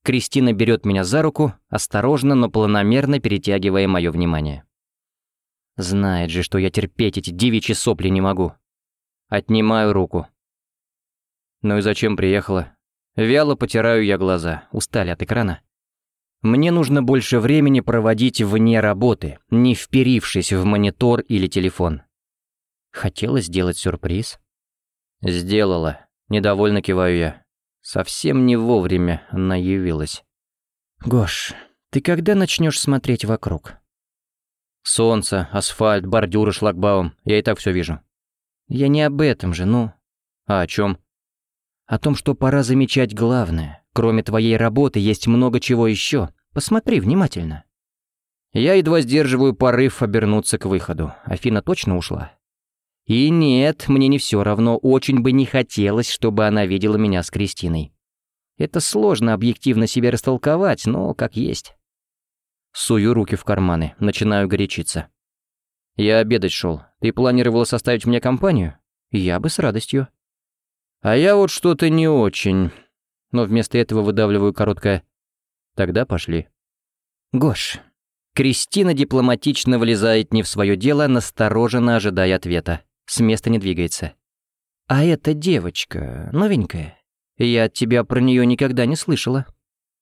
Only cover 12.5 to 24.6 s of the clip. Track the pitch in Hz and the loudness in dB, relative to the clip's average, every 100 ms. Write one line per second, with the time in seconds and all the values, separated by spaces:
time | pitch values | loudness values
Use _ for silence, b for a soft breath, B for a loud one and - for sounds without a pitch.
12.5 | 92 85 _ _ _ _ - 110 139 151 | -4 -4 _ _ _ _ -2 0 2 2
13.5 | 139 120 113 113 113 104 95 95 90 82 | 0 -2 0 2 2 2 2 0 0 -2
14.5 | 78 - 110 - 117 90 85 - 113 107 | -6 -8 -10 -6 -4 -4 -6 -4 -2 -2
15.5 | 82 _ _ _ _ _ _ _ _ 110 | -4 _ _ _ _ _ _ _ _ 0
16.5 | 123 165 170 139 143 123 135 107 123 113 | 2 2 2 2 2 2 0 2 0 2
17.5 | 151 143 135 - 117 110 110 127 - 104 | 4 4 2 2 0 2 2 0 0 0
18.5 | 110 113 113 107 98 120 - 78 - - | 2 4 4 2 2 0 0 -4 -12 -2
19.5 | 113 123 113 - 135 127 123 - 95 87 | 2 2 2 0 2 2 2 0 -4 -2
20.5 | 95 92 104 101 - 120 117 - 107 92 | 0 0 0 0 0 0 0 0 -2 -2
21.5 | 101 92 - 87 76 - _ _ _ _ | 0 -2 -2 -2 -4 -10 _ _ _ _
22.5 | _ _ _ _ - - - 110 135 85 | _ _ _ _ -8 -8 -4 -4 -4 -2
23.5 | 90 90 85 92 87 80 90 113 - _ | -2 -2 -2 -4 -4 -4 -6 -6 -14 _
24.5 | _ | _